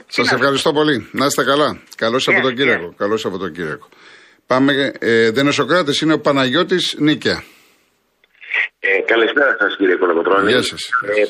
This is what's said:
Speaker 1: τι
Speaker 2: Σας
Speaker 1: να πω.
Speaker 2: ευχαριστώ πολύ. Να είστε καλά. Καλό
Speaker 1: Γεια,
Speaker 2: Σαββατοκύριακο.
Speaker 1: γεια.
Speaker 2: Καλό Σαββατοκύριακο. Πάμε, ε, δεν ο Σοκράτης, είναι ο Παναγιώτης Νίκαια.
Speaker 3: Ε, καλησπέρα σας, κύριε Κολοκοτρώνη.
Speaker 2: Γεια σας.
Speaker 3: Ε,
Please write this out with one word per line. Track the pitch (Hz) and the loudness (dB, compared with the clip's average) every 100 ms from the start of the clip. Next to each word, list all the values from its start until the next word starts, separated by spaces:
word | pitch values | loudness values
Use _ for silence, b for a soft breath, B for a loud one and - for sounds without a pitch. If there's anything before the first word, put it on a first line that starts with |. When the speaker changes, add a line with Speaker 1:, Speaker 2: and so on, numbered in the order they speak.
| - | -8
Speaker 1:
τι | |
Speaker 2:
Σας | - 175 | -4 -2
Speaker 1:
να | |
πω. | 180 | 0
Speaker 2:
ευχαριστώ | 139 135 170 | 0 2 0
πολύ. | 147 151 131 - | 2 2 0 -4
Να | - 135 | -4 -2
είστε | - | 0
καλά. | 120 143 139 95 - - | 0 2 0 -2 -14 -4
Καλό | 113 131 | -2 0
Speaker 1:
Γεια, | |
Speaker 2:
Σαββατοκύριακο. | 135 131 131 120 135 113 | 0 2 0 0 0 0
Speaker 1:
γεια. | 107 - | -4 -6
Speaker 2:
Καλό | 101 110 | -2 -2
Σαββατοκύριακο. | 113 90 92 80 80 73 - B B B B B _ | -4 -6 -8 -8 -8 -8 -14 B B B B B _
Πάμε, | 127 139 139 139 - | 0 2 2 -2 -2
ε, | 110 113 113 | 0 4 4
δεν | 110 143 | 2 0
ο | |
Σοκράτης, | 143 135 175 143 131 | 0 2 2 0 0
είναι | 156 | 0
ο | 156 | 2
Παναγιώτης | 156 139 127 135 175 180 - - | 2 2 2 0 0 0 -2 0
Νίκαια. | 151 127 107 87 b b b b b b _ _ _ B B B B _ | 0 2 -2 -4 b b b b b b _ _ _ B B B B _
Speaker 3:
Ε, | 98 95 | -2 -2
καλησπέρα | - 117 107 - 135 110 | 0 2 2 2 0 0
σας, | 98 - | -2 0
κύριε | 95 90 | 0 2
Κολοκοτρώνη. | 90 85 85 98 101 | 2 0 2 2 2
Speaker 2:
Γεια | 123 | 0
σας. | - - - - 101 107 | 0 -6 -6 -6 -2 -2
Speaker 3:
Ε, | 101 | 0